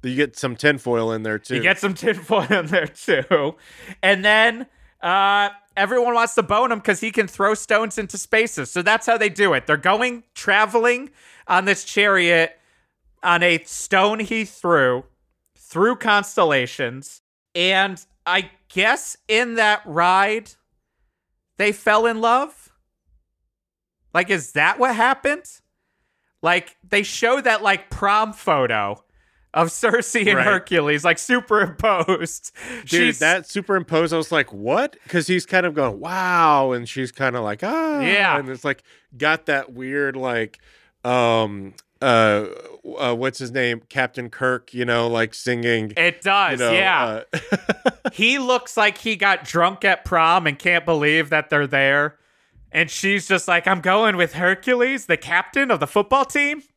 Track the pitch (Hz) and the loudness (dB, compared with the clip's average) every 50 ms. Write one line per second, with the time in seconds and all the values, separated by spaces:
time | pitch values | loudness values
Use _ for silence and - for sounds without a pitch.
0 | - 127 127 131 147 143 - - - 131 123 110 - 147 147 135 - 127 120 117 | -6 -6 -2 -2 -2 -2 -2 -6 -6 -6 -6 0 2 2 2 2 -2 -2 -2 0
1 | 113 113 113 110 110 110 107 104 _ - 127 135 151 175 196 - - 202 190 - | 0 -2 -2 -4 -4 -4 -6 -6 _ -4 -4 0 2 2 0 2 -2 -4 -4 -2
2 | - 233 208 190 170 - 214 202 160 127 208 196 170 151 175 185 156 151 - - | -4 -4 -4 -4 -4 -2 -2 0 0 0 -2 -2 -2 0 -2 -2 -2 -2 -10 -12
3 | - - 185 139 127 - 190 156 143 143 165 _ - - - - - - 190 _ | -2 0 0 0 0 0 0 0 0 -2 -6 _ -20 -20 -20 -20 -20 -20 -14 _
4 | - 190 202 190 185 208 214 220 220 233 233 233 262 _ _ _ - _ _ _ | 2 2 2 2 4 4 4 6 4 2 2 -2 -12 _ _ _ -20 _ _ _
5 | - 175 180 196 196 196 202 208 202 202 202 - _ _ _ - 196 190 247 254 | -4 0 0 2 2 2 2 2 0 -2 -4 -10 _ _ _ -2 -2 0 2 0
6 | 240 240 240 233 226 226 - - 208 147 202 208 247 247 233 220 - - 202 - | 2 2 2 2 0 0 0 -2 0 2 2 0 2 0 -2 -4 -2 -2 -2 -2
7 | - 220 196 - 214 180 - - 196 202 220 214 - - 330 208 226 220 - - | -2 -4 -2 -2 -2 -2 -2 -2 0 0 0 -2 -2 0 0 0 0 0 -4 -8
8 | 214 190 - 196 - - - 220 226 226 - - 139 - - 180 175 196 220 226 | -8 -8 -8 -12 -6 0 2 2 2 0 -2 -8 -10 -6 -4 -2 0 2 0 0
9 | - - 233 226 220 208 160 156 202 196 156 131 - - 151 147 - 185 196 214 | 2 0 0 2 0 -2 0 0 2 2 2 2 2 0 -2 0 2 0 2 2
10 | 240 247 240 240 226 _ _ - - - 196 202 214 214 208 240 226 240 240 240 | 0 -2 -4 -8 -14 _ _ -10 -2 0 2 2 2 2 2 0 2 2 0 0
11 | 269 294 _ _ - - - - - - 180 180 185 196 196 190 - - - 202 | -4 -14 _ _ -20 -20 -20 -20 -4 0 0 2 2 2 -2 -2 -2 -6 -2 0
12 | 202 208 196 190 175 170 170 165 165 165 - _ _ _ _ _ _ _ _ _ | 2 4 4 2 4 4 4 4 2 0 -2 _ _ _ _ _ _ _ _ _
13 | _ _ _ _ - 180 175 170 175 180 170 160 165 - - - - - - 190 | _ _ _ _ 0 2 2 4 4 2 2 0 -2 -8 -14 -12 -6 0 2 2
14 | 190 208 214 220 220 214 226 220 220 196 - - - 175 170 151 135 127 127 123 | 2 2 0 -2 -4 -4 -4 -6 -6 -6 -10 -8 -2 2 2 4 4 2 0 -2
15 | 135 _ _ _ _ _ _ _ _ _ _ _ _ - - 165 190 226 247 - | -6 _ _ _ _ _ _ _ _ _ _ _ _ -12 -2 0 2 2 0 0
16 | - 226 208 208 196 - - - 185 160 147 135 123 123 - - 139 120 120 131 | 0 2 2 2 0 -2 0 0 2 2 2 2 0 -2 -6 -6 -6 -6 -6 -10
17 | 139 - - - _ _ _ _ _ _ _ 175 175 185 190 190 196 196 190 - | -16 -18 -20 -20 _ _ _ _ _ _ _ -2 0 0 2 2 0 0 -2 -10
18 | - _ _ _ _ 170 180 196 185 - _ _ _ _ - 185 190 220 233 226 | -16 _ _ _ _ -2 -2 -2 -2 -4 _ _ _ _ -4 -2 0 0 0 -2
19 | - - - _ _ - 214 220 247 240 233 226 220 214 208 208 208 214 151 160 | -4 -14 -16 _ _ -2 0 0 0 0 0 0 2 2 2 0 -4 -6 -2 0
20 | 170 175 185 190 196 202 214 226 220 - - _ _ _ _ _ _ _ _ _ | 2 2 4 2 2 0 -2 -6 -8 -12 -20 _ _ _ _ _ _ _ _ _
21 | _ _ _ _ _ _ _ _ _ _ _ _ 196 208 208 208 - 226 208 214 | _ _ _ _ _ _ _ _ _ _ _ _ -2 -2 -2 -2 2 2 4 4
22 | 226 233 226 220 220 233 233 254 285 302 294 - - _ _ _ _ _ _ _ | 4 2 0 0 0 2 2 0 0 -4 -10 -20 -20 _ _ _ _ _ _ _
23 | _ _ _ _ _ _ _ _ _ _ _ _ _ _ _ _ _ _ _ _ | _ _ _ _ _ _ _ _ _ _ _ _ _ _ _ _ _ _ _ _
24 | _ _ _ 170 180 180 196 175 139 - - 147 147 170 208 262 247 262 240 214 | _ _ _ -2 0 0 -2 -2 -2 -4 -2 2 2 2 2 2 0 0 2 2
25 | 226 247 269 262 - 285 294 349 359 - - - _ _ _ _ _ _ _ _ | 2 2 2 0 -2 -4 -4 -4 -8 -18 -20 -20 _ _ _ _ _ _ _ _
26 | _ _ _ _ _ _ _ _ - 165 175 185 175 - _ _ _ - - 202 | _ _ _ _ _ _ _ _ 0 0 0 0 0 -6 _ _ _ -2 0 0
27 | 202 - - - - 226 254 277 - 254 220 214 202 202 196 - - _ - - | 0 -2 -6 -2 0 2 2 2 2 0 0 2 2 0 0 0 -2 _ -10 -4
28 | - 202 202 214 220 214 208 - - - 160 143 131 120 113 107 101 101 104 - | 0 2 2 2 0 0 -4 -8 -2 0 2 2 2 0 0 -2 -2 -4 -6 -10
29 | _ _ _ _ _ _ _ _ _ _ - - 170 165 - - - 226 202 240 | _ _ _ _ _ _ _ _ _ _ 0 0 0 0 0 -2 -2 0 0 0
30 | - - - 240 208 202 202 156 127 208 202 180 185 - 185 165 147 147 151 147 | -2 -2 -2 0 2 2 2 2 4 2 2 0 0 0 0 0 2 2 0 0
31 | 147 175 165 - - - 254 247 247 - 214 208 202 175 165 - - 220 202 180 | 2 0 0 0 0 0 0 0 0 0 0 0 0 0 -4 -2 0 0 2 2
32 | 160 - 190 165 165 165 - - _ - _ - - - 247 240 214 131 160 170 | 2 0 0 -2 -2 -8 -10 -14 _ -18 _ -18 -16 -14 -14 -14 -8 -2 0 2
33 | 175 165 - - 151 156 175 190 160 - - 202 185 - 196 190 170 - 165 160 | 2 2 0 2 2 2 2 0 -2 -6 -8 -8 -4 -2 -2 -2 -2 0 0 0
34 | 170 165 165 165 156 - 170 156 135 - - 98 104 117 143 202 262 294 - _ | 0 0 0 -4 -4 0 0 -2 -2 -2 -6 -10 -4 -2 0 0 -2 -4 -6 _
35 | _ - - 175 156 - 180 180 - - - 185 180 175 151 151 139 123 104 101 | _ -4 -4 -4 -2 0 -2 -2 -2 0 0 0 0 0 -2 -2 -2 -2 -2 -6
36 | 127 165 180 190 185 180 180 175 165 156 147 139 135 131 127 120 120 117 - 135 | -10 -8 -6 -4 -2 0 2 4 4 6 4 4 2 0 -2 -4 -6 -8 -8 -8
37 | 131 120 - - 135 131 120 123 110 104 104 113 - 202 262 320 320 320 302 294 | -8 -8 -6 -4 -4 -4 -2 -4 -4 -6 -6 -6 -6 -4 -4 -2 -2 -4 -4 -2
38 | 269 254 190 202 202 185 151 143 139 131 131 123 - 143 135 _ _ _ _ _ | -2 0 0 2 2 2 0 -2 -2 -6 -12 -8 -4 -6 -6 _ _ _ _ _
39 | _ _ _ 123 139 151 156 160 - - 147 139 135 - 123 120 127 131 139 143 | _ _ _ -2 0 0 0 0 -2 -2 -2 -2 -2 -6 -14 -14 -10 -6 -4 -4
40 | 143 139 135 135 131 127 120 117 113 107 - - _ _ _ _ _ _ _ _ | -4 -4 -4 -6 -4 -4 -2 -2 -4 -6 -8 -20 _ _ _ _ _ _ _ _
41 | _ 123 123 123 120 117 117 113 110 104 101 101 98 98 95 - _ _ _ _ | _ 0 0 2 4 4 2 2 0 -2 -4 -10 -14 -16 -18 -20 _ _ _ _
42 | - 135 120 113 110 107 104 104 107 92 95 - 123 - - - _ - 127 143 | 0 2 4 6 6 4 4 2 -2 -6 -12 -16 -18 -20 -20 -18 _ -14 -8 -4
43 | 143 123 120 117 127 131 131 - 135 120 120 135 127 120 120 117 _ _ - 139 | -2 -2 -2 -2 -4 -4 -6 -6 -12 -8 -4 -2 -2 -2 -2 -4 _ _ -4 -2
44 | 131 123 _ - 120 117 - - 135 127 127 123 123 - - 123 123 120 120 117 | -2 -2 _ -10 -12 -12 -8 -4 -2 -2 -2 -2 _ -12 -8 -6 -2 0 0 0
45 | 117 117 117 113 113 110 - - - 123 123 120 117 117 117 113 110 107 104 - | 0 0 0 0 -2 -2 -4 -8 -4 -4 -4 -2 0 0 0 0 -2 -4 -2 0
46 | 160 175 170 175 - 196 196 202 196 170 143 123 123 120 - 180 190 190 180 151 | 0 0 0 -2 -2 0 0 2 2 0 0 0 0 2 2 2 2 2 2 2
47 | 127 117 107 110 - _ - 160 - - - - - - 214 - - - 220 - | 0 0 -4 -8 -8 _ -10 -10 -4 -4 -4 -4 -2 -4 -6 -2 -2 -4 -4 -4
48 | _ 247 - - 208 233 262 285 262 247 254 247 247 - - 233 208 208 202 - | _ -10 -4 0 0 0 0 0 0 0 0 -2 -2 -4 -2 0 0 0 0 -2
49 | - 226 220 180 202 202 190 180 - - - 170 170 180 196 185 - 196 185 - | -6 -6 -4 0 0 0 0 0 -4 -4 0 2 2 2 0 0 0 0 0 0
50 | - - 185 170 160 160 170 185 170 156 143 139 - 180 175 170 165 165 165 151 | -2 -2 0 2 4 4 2 2 2 0 -4 -2 -2 0 0 0 0 0 0 2
51 | 147 151 151 160 160 139 160 156 151 - - 147 147 135 139 135 139 135 139 143 | 2 2 2 2 0 0 -2 -2 -2 0 0 0 0 0 0 2 2 2 2 2
52 | 147 151 - _ _ _ _ _ _ _ _ _ - _ - 156 170 156 - - | 0 -2 -6 _ _ _ _ _ _ _ _ _ -20 _ 0 0 0 0 -2 -4
53 | - 196 202 202 180 - 196 180 - - 175 175 170 185 190 180 151 180 185 214 | 0 0 0 0 0 0 -2 -2 0 2 0 2 2 2 0 0 2 2 2 2
54 | 226 220 202 175 175 160 - 151 180 180 190 190 - 254 254 247 240 254 269 262 | 2 2 2 0 0 -2 -2 -2 0 0 0 0 0 -2 0 2 2 0 0 -4
55 | - - 170 160 - - 170 240 240 - - 269 277 262 226 160 - 143 - - | -2 -2 -2 -2 -2 -2 -2 -2 -2 -2 -2 -2 0 0 0 0 -2 0 0 0
56 | - - 262 269 269 269 - 294 285 285 294 302 277 _ _ | 0 2 2 0 0 0 -2 -2 -2 -2 -4 -8 -12 _ _